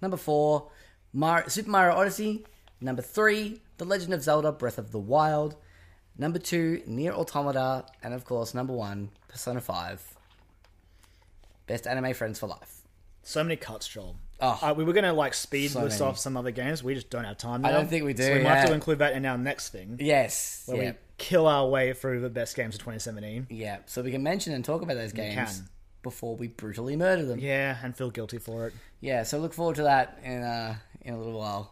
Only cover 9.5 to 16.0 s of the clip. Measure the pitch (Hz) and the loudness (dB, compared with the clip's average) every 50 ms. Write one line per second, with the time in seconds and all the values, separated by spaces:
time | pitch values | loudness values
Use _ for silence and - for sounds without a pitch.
9.5 | 123 123 - - 92 87 87 90 95 92 - - - _ _ _ _ _ _ _ | -6 -6 -4 -6 -6 -4 -6 -6 -8 -12 -14 -18 -20 _ _ _ _ _ _ _
10.5 | _ _ _ _ _ _ _ _ _ _ _ _ _ _ _ _ _ - - - | _ _ _ _ _ _ _ _ _ _ _ _ _ _ _ _ _ -20 -20 -20
11.5 | - _ _ - 110 117 - - 127 131 127 131 123 - 117 110 110 - 110 98 | -20 _ _ -8 -6 -6 -4 -4 -2 -2 -2 -2 -2 -2 -4 -6 -6 -6 -8 -8
12.5 | - - - - - - - _ _ _ - - - - - - - 156 156 165 | -10 -10 -16 -20 -20 -20 -20 _ _ _ -20 -20 -20 -20 -12 -6 -4 -2 -2 -2
13.5 | 160 - - - 110 107 - - - 110 95 90 87 - - - - - 131 127 | -2 -4 -6 -10 -12 -10 -12 -12 -12 -12 -12 -12 -12 -12 -12 -12 -6 -2 0 0
14.5 | 113 - 156 151 151 156 160 170 170 208 196 180 165 151 143 131 - - - - | 2 2 2 0 2 2 2 4 4 4 6 4 4 4 2 2 0 -4 -4 -2
15.5 | 143 139 143 143 143 127 117 110 107 101 | -2 0 0 0 0 0 0 0 2 2